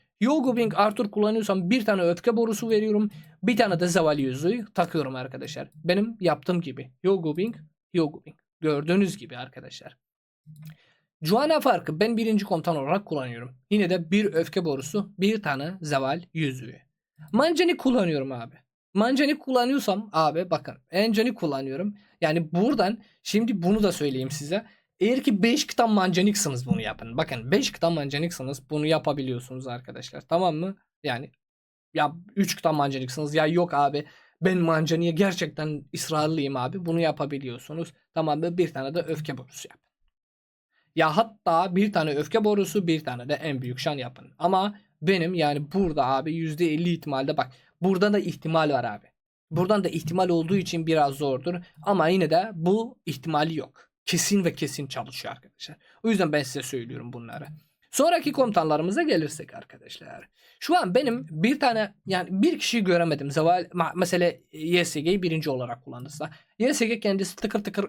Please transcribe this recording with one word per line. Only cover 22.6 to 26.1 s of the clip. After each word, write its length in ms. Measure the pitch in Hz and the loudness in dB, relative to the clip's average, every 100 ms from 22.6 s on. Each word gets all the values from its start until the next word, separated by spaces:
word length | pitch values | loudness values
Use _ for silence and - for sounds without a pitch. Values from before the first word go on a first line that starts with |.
| 233 247 190 233 - _ | 2 2 0 -2 -10 _
şimdi 400 | - 214 233 196 | -2 0 2 0
bunu 200 | 170 214 | 2 2
da 100 | 202 | 2
söyleyeyim 380 | 170 147 131 131 | 2 -2 -2 -4
size. 360 | 151 147 196 - _ _ - | -6 -4 -6 -6 _ _ 0
Eğer 220 | 208 262 | 2 2
ki 200 | 262 196 | 2 2
beş 240 | 226 294 - | 4 2 0
kıta 200 | - 233 | 2 4
Mancaniksınız 800 | 208 185 | 4 4